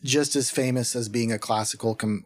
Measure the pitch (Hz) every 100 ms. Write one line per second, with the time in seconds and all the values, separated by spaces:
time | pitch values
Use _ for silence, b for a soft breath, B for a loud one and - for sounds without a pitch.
0 | 127 143 143 143 127 - 127 127 120 123
1 | 110 120 113 110 - 110 107 - 113 110
2 | 110 104